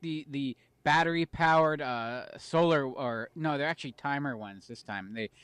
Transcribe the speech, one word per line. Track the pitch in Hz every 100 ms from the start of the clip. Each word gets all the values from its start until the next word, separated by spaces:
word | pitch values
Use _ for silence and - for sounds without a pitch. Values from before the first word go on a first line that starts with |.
the, | 170 156 147
the | 139 135 120 _ _
battery-powered, | - 156 165 170 165 - 165 160 156 151
uh, | 135 120 113 123 - -
solar, | - 165 170 156 135
or, | 127 127 113 113 -
no, | 156 143
they're | 147
actually | 165 143
timer | - 147 143 143 117
ones | 107 98 -
this | 117
time. | - 101 95
They, | 113 107 _